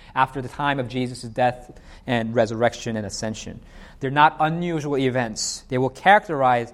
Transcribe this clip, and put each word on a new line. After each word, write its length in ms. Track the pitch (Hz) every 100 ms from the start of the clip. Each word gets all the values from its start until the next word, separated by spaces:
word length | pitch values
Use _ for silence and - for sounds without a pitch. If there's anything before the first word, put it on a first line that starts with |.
| -
after 280 | - 135 143
the 80 | 127
time 300 | - 147 139
of 80 | 120
Jesus' 360 | 127 123 127
death 480 | 120 113 123 120 - - - - -
and 300 | 120 113 117
resurrection 600 | 110 110 117 - - 110
and 80 | 101
ascension. 560 | - 113 107 - 87 - - - -
They're 120 | 135
not 260 | 143 151 156
unusual 580 | 156 165 175 160 147 143
events. 680 | 131 127 117 104 - - -
They 80 | 127
will 120 | 131
characterize 800 | - 180 208 - 151 127 123 117